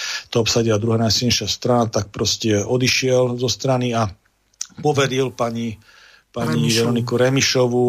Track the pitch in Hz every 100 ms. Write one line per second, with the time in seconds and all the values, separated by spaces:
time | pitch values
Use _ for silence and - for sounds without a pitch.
0 | - - - 120 113 123 113 107 113 113
1 | 113 98 120 107 104 - 123 123 113 113
2 | 101 - 120 - 113 104 98 123 127 -
3 | 131 127 127 120 127 - 135 127 123 117
4 | 107 - _ _ _ _ - - - 139
5 | 135 131 135 117 117 117 117 104 - -
6 | - - _ - 120 156 117 113 117 120
7 | 117 120 127 135 127 131 123 123